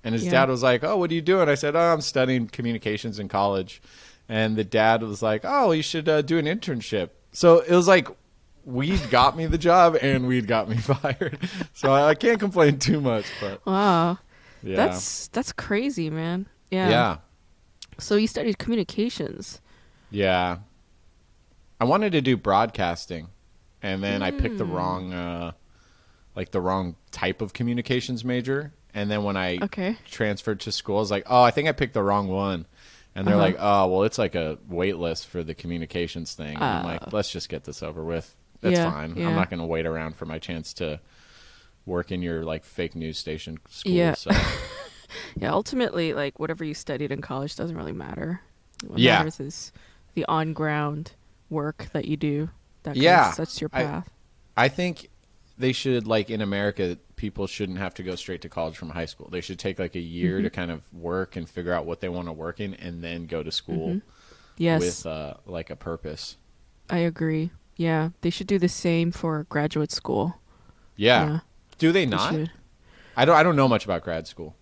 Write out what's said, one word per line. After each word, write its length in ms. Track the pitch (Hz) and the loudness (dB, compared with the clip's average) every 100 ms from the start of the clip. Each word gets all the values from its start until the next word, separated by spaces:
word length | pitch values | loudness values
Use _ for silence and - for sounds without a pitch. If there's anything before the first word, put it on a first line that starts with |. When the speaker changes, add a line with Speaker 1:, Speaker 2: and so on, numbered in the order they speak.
Speaker 1:
And 80 | 113 | -2
his 100 | 113 | -2
Speaker 2:
Yeah. 80 | 180 | 4
Speaker 1:
dad 160 | 131 135 | 4 4
was 120 | 123 | 4
like, 200 | 127 120 | 4 4
"Oh, 120 | 151 202 | 2 0
what 120 | 175 | 0
are 40 | |
you 80 | 165 | 0
doing?" 260 | 160 190 160 | 2 4 4
I 60 | |
said, 200 | 143 147 156 | 4 2 2
"Oh, 160 | 170 | 4
I'm 80 | 160 | 2
studying 480 | 139 135 127 127 113 | 0 0 2 2 -2
communications 680 | - 117 113 110 107 117 104 | -4 -4 -4 -4 -4 -4 -8
in 80 | 98 | -4
college." 520 | 98 101 98 95 - - - - - - | 0 2 2 -2 -10 -20 -20 -20 -20 -6
And 280 | 110 110 110 | 0 0 0
the 80 | |
dad 380 | 104 113 110 113 | 0 4 4 4
was 200 | 110 101 | 0 -2
like, 200 | 110 107 | 0 0
"Oh, 260 | - 285 226 | 0 2 4
you 100 | 160 | 2
should, 260 | 147 165 156 | 0 -2 2
uh, 120 | 151 | 2
do 140 | 143 165 | 2 0
an 80 | 151 | 0
internship." 640 | 208 - 127 - 104 87 _ _ | -2 -4 -6 -2 -4 -4 _ _
So 280 | - 175 165 | 4 8 8
it 140 | 165 | 8
was 120 | 175 175 | 6 8
like, 200 | 185 - - _ _ _ _ | 6 4 -12 _ _ _ _
weed 360 | - 123 143 190 135 | -6 -4 0 0 4
got 260 | 123 131 151 | 6 6 4
me 100 | 165 | -2
the 100 | 165 | 2
job 380 | 160 180 170 160 | 6 8 8 6
and 240 | 135 135 127 | 2 2 2
weed 220 | 127 107 | 0 2
got 200 | 113 101 | 0 2
me 80 | 113 | -2
<laughs> 160 | 110 | 0
fired. 460 | 135 143 135 165 143 180 185 170 | 0 0 -2 -4 -4 -8 -6 -10
So 180 | - 135 | -2 4
I, 160 | 135 147 | 6 6
I 60 | 156 | 6
can't 240 | 233 226 | 4 2
complain 380 | 202 180 151 139 | 2 6 6 6
too 200 | - 156 | 2 2
much, 240 | 135 113 101 - | 2 0 -2 -8
but 240 | 101 98 | -8 -6
Speaker 2:
Wow. 540 | - 190 202 170 170 196 _ - - - | -2 4 4 4 2 -2 _ -20 -20 -14
Speaker 1:
yeah. 120 | - 95 | -4 2
Speaker 2:
That's, 520 | 247 90 - - - | 2 0 -6 -6 -6
that's 240 | 226 269 | -6 -6
crazy, 580 | - - 202 277 233 160 | -8 -4 -2 -2 -4 -4
man. 360 | 156 165 180 196 _ _ | -4 -4 -4 -8 _ _
Yeah. 180 | 185 190 | 0 4
Speaker 1:
Yeah. 260 | 113 117 78 _ _ _ _ _ _ - - | 4 4 0 _ _ _ _ _ _ -18 -14
Speaker 2:
So 180 | - 208 | 0 2
you 100 | 220 | 2
studied 320 | - 240 202 | -2 -4 -4
communications. 1040 | - 233 170 - 226 - - - - - _ - _ _ _ | -4 -2 -4 -2 -4 -4 -10 -10 -16 -18 _ -20 _ _ _
Speaker 1:
Yeah. 480 | 101 98 90 90 87 104 _ _ _ _ _ _ _ _ _ _ _ | 0 2 4 2 -4 -12 _ _ _ _ _ _ _ _ _ _ _
I 40 | |
wanted 280 | 117 180 214 | 2 2 2
to 100 | 165 | 2
do 140 | 131 120 | 2 2
broadcasting, 920 | - 98 78 - 87 87 - 85 82 - _ _ _ _ | 4 4 4 0 -2 -2 -8 -12 -12 -20 _ _ _ _
and 200 | 101 95 | -6 -4
then 200 | 98 101 | -2 0
I 80 | 95 | -2
picked 280 | 92 - 196 | 0 -2 -2
the 60 | |
Speaker 2:
Mm. 80 | - | -4
Speaker 1:
wrong, 400 | 90 90 90 92 | -2 -2 -4 -6
uh, 400 | 90 87 87 85 - _ _ _ _ _ _ _ | -8 -6 -6 -8 -12 _ _ _ _ _ _ _
like, 160 | - 92 | -10 -4
the 100 | 95 | -2
wrong 360 | 92 95 90 80 _ | 0 0 -2 -8 _
type 280 | - 92 92 | -4 -4 -2
of 100 | 104 | -8
communications 720 | - 120 120 117 127 123 123 | -4 -2 -2 -2 -2 -2 -8
major. 480 | 120 123 123 139 147 _ _ | -4 -4 -2 -4 -6 _ _
And 160 | 107 104 | -6 -2
then 120 | 104 | -2
when 120 | 101 98 | -2 -2
I 220 | 92 90 | -2 -2
Speaker 2:
Okay. 340 | 196 - 185 226 - | -4 -4 -6 -6 -12
Speaker 1:
transferred 500 | - 107 101 - 104 | -4 -2 -2 -4 -6
to 120 | - | -6
school, 240 | - - 101 | -8 -2 -2
I 40 | |
was 100 | 104 | 0
like, 140 | 101 - | -2 2
"Oh, 160 | 123 | 6
I 80 | 123 | 6
think 180 | 127 151 | 6 0
I 40 | |
picked 220 | 143 127 | 0 -2
the 80 | 113 | 0
wrong 260 | 98 101 98 | 2 2 2
one." 380 | 95 98 90 80 _ - - _ | -2 -2 -4 -8 _ -20 -20 _
And 120 | - 95 | -4 2
they're 80 | |
Speaker 2:
Uh-huh. 80 | 104 | 4
Speaker 1:
like, 140 | 98 92 | 4 2
"Oh, 280 | 101 101 92 | 4 6 6
well, 140 | 92 | 4
it's, 140 | 107 - | 2 2
like, 160 | 101 | -2
a 240 | 90 80 76 - | 0 -4 -6 -8
wait 280 | 85 92 85 | -2 0 0
list 280 | 85 80 - | -4 -4 -8
for 160 | 90 | -8
the 120 | 80 | -8
communications 800 | 80 85 85 80 87 85 87 80 | -8 -8 -6 -6 -4 -4 -6 -10
thing." 200 | - 76 76 | -10 -10 -4
And 80 | |
I'm 200 | 139 98 | -2 -2
Speaker 2:
Oh. 40 | 85 | -4
Speaker 1:
like, 240 | - - | -8 -6
"Let's 180 | 107 101 | -4 -4
just 180 | - - | -8 -10
get 160 | 78 | -10
this 180 | - 71 | -10 -12
over 200 | 80 80 | -10 -8
with. 300 | 80 82 - _ _ - | -6 -6 -6 _ _ -4
That's 140 | 185 175 | 0 2
Speaker 2:
Yeah, 120 | 165 | 0
Speaker 1:
fine. 240 | 147 - - | -2 -8 -4
Speaker 2:
yeah. 120 | 170 | 0
Speaker 1:
I'm 60 | |
not 160 | 160 92 | 0 0
gonna 160 | 87 82 | -4 -4
wait 180 | 82 82 | -2 -2
around 300 | 80 80 80 | -4 -6 -10
for 80 | 78 | -10
my 120 | 80 | -10
chance 340 | - 82 80 | -8 -10 -10
to 260 | - 82 76 _ - - - - - - _ | -8 -6 -6 _ -20 -20 -20 -20 -20 -20 _
work 260 | - 87 87 | -6 -4 -4
in 120 | 90 | -4
your, 200 | 87 82 | -4 -4
like, 220 | 82 80 | -4 -8
fake 300 | - - 85 85 | -10 -6 -6 -6
news 220 | 80 78 | -8 -8
station 400 | - 80 - 78 - | -8 -8 -10 -14 -16
school." 240 | - 196 | -8 0
Speaker 2:
Yeah. 220 | 180 170 | 2 2
Speaker 1:
So. 160 | - - | 0 2
Speaker 2:
<laughs> 100 | 196 - - - 539 554 - - - - - | 2 2 -2 -8 -12 -16 -20 -18 -16 -12 -6
Yeah, 120 | 113 | -2
ultimately, 600 | 170 220 262 240 - 160 | -2 -2 -2 -2 0 -2
like, 240 | 143 143 - | -2 -4 -6
whatever 240 | 156 160 | -6 -6
you 100 | 160 | -6
studied 360 | 147 - 139 147 | -8 -8 -6 -4
in 80 | 143 | -6
college 320 | 139 131 143 - | -6 -6 -6 -6
doesn't 200 | 170 160 | -8 -6
really 160 | 80 | -8
matter. 480 | - 69 - 160 180 _ _ _ - - | -10 -10 -8 -6 -8 _ _ _ -14 -8
What 120 | - | 4
Speaker 1:
Yeah. 200 | 123 104 | 6 6
Speaker 2:
matters 220 | 156 - | 2 -4
is 320 | 139 - - - - _ _ | -12 -10 -16 -20 -20 _ _
the 100 | - - | -6 -2
on-ground 840 | 160 160 156 156 151 147 151 165 _ _ _ _ | 0 -2 -4 -2 -2 -4 -6 -10 _ _ _ _
work 380 | 156 147 - - | -6 -6 -8 -8
that 140 | 156 - | -6 -4
you 100 | 151 | -4
do. 340 | 151 143 160 - _ _ | -2 -2 -4 -10 _ _
That 80 | - | -8
kind 60 | 135 | 2
of 40 | |
Speaker 1:
Yeah. 280 | 151 180 107 | 6 6 6
Speaker 2:
sets 300 | - 160 - | 2 -6 -6
your 100 | 151 | -6
Speaker 1:
I, 120 | 131 | -2
Speaker 2:
path. 260 | 127 156 - _ _ _ _ - | -2 -4 -10 _ _ _ _ 2
Speaker 1:
I 120 | 127 | 2
think 400 | 151 180 - - _ _ _ _ - | 2 -4 -6 -16 _ _ _ _ -2
they 160 | 127 | -2
should, 340 | 123 135 123 107 | 0 0 0 2
like, 220 | 110 101 | 0 0
in 120 | 110 | -4
America, 560 | 104 101 101 101 92 87 _ | -2 0 0 0 -2 -2 _
people 320 | - 104 - 98 | -8 -8 -4 -6
shouldn't 320 | - 101 92 | -4 -6 -4
have 160 | 92 | -8
to 80 | - | -8
go 120 | 92 90 | -8 -8
straight 260 | - 87 | -8 -10
to 60 | 82 | -10
college 280 | - 82 80 | -6 -6 -6
from 140 | 82 | -10
high 140 | 80 82 | -8 -8
school. 220 | - - | -10 -10
They 100 | 90 | -10
should 180 | - 92 | -8 -8
take, 200 | 98 92 | -8 -6
like, 160 | 87 | -6
a 60 | 90 | -6
year 340 | 85 85 87 95 | -8 -2 -2 0
Speaker 2:
Mm-hmm. 80 | |
Speaker 1:
to 60 | - | -2
kind 200 | - 82 | -4 -6
of 120 | 80 - | -8 -12
work 440 | 87 85 92 92 92 | -12 -6 -4 -4 -8
and 120 | 80 | -10
figure 240 | - 87 | -8 -2
out 140 | 87 80 | -2 -2
what 140 | 85 | -6
they 80 | 92 | -6
wanna 240 | 87 85 | -6 -8
work 260 | 80 80 - | -8 -10 -8
in 140 | 101 | -8
and 280 | 95 87 85 | -8 -12 -10
then 240 | 85 85 82 | -10 -10 -6
go 160 | 82 | -6
to 100 | 78 | -6
school 360 | - - 82 80 | -8 -6 -4 -2
Speaker 2:
Mm-hmm. 100 | 185 - _ - - _ - | -4 -8 _ -20 -20 _ -4
Yes. 220 | 170 165 | 0 2
Speaker 1:
with, 260 | 87 85 82 | 0 -2 -8
uh, 280 | 78 73 - - | -8 -10 -12 -10
like, 240 | 87 82 | -10 -10
a 60 | 73 | -12
purpose. 600 | - 82 78 76 - - _ _ _ _ - | -10 -8 -8 -10 -12 -16 _ _ _ _ -4
Speaker 2:
I 80 | 175 | 0
agree. 540 | 170 165 160 156 165 - _ - | 0 -2 -2 -2 -4 -8 _ -4
Yeah. 340 | 165 160 160 - | 0 0 0 -2
They 80 | 165 | -4
should 180 | - 190 | -4 0
do 100 | 196 | 2
the 100 | 175 | 2
same 440 | - 175 170 170 | 0 0 2 0
for 320 | - 165 156 151 | -2 -4 -4 -4
graduate 440 | 147 151 156 147 | -2 0 -2 -4
school. 460 | - - - 160 - _ _ - _ - - | -4 -4 -2 -2 -6 _ _ -20 _ -20 0
Speaker 1:
Yeah. 280 | 107 123 151 | 4 6 4
Speaker 2:
Yeah. 120 | 160 - - _ - | -2 -6 -20 _ 0
Speaker 1:
Do 140 | 160 | 2
they 120 | 185 | 4
Speaker 2:
They 60 | 143 | 2
Speaker 1:
not? 220 | 95 120 | 0 0
Speaker 2:
should. 160 | 156 160 - - _ _ - - - | -2 -4 -10 -20 _ _ -20 -10 2
Speaker 1:
I 80 | |
don't, 120 | 139 160 | 6 8
I 60 | |
don't 120 | 165 147 | 6 6
know 120 | 135 | 4
much 160 | 110 | 4
about 180 | 104 85 | 0 -4
grad 240 | 90 82 80 | -2 -6 -6
school. 300 | - 78 - | -14 -16 -16